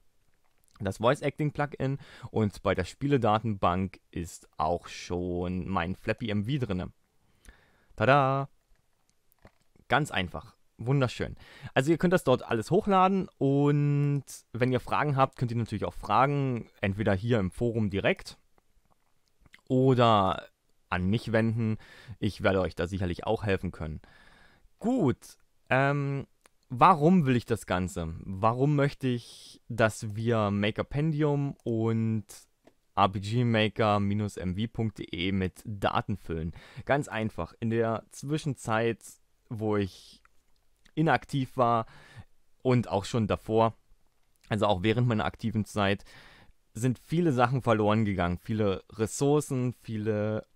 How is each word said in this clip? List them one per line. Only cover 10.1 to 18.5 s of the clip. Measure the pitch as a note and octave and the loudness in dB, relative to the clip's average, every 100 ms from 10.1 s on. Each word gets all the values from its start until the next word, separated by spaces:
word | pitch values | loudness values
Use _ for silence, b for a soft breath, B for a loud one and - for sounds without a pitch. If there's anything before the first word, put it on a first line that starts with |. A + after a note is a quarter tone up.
einfach. | G2 F2 D2+ - _ _ - | -4 -4 -8 -14 _ _ -8
Wunderschön. | A#2 C#3+ B2 - E2 - B B C3 | -2 0 0 -2 -8 -10 B B -4
Also | - C#3 | 0 2
ihr | E3 | 2
könnt | F3+ | 2
das | F3+ - | 2 4
dort | B2+ | 2
alles | - A#2 - | 2 -4 0
hochladen | F#3+ G3+ F#3+ F#3+ F#3+ - - | 0 2 4 4 2 -4 -2
und | C#3 C#3 C#3+ D3 D3 C#3+ C#3+ C#3+ - - _ | 0 2 4 2 2 2 0 -2 -6 -16 _
wenn | A2+ B2+ | -2 0
ihr | B2 | 0
Fragen | - A2 D3 C3+ | 0 -2 0 2
habt, | C3+ - | 0 0
könnt | A#2+ | -4
ihr | A#2 | -2
natürlich | A2 G2+ F2+ | -4 -4 -6
auch | - | -6
fragen, | - G#2+ C#3 C#3+ C3+ A#2 - _ | 0 2 4 2 -2 -4 -8 _
entweder | G2+ G2 G#2 F#2+ | -2 0 0 0
hier | A#2 A#2+ | 2 2
im | F#2 | 0
Forum | - A#2+ A2+ G#2 | -2 -2 0 -2
direkt | F#2+ A2+ - - - _ | 0 0 -2 -6 -20 _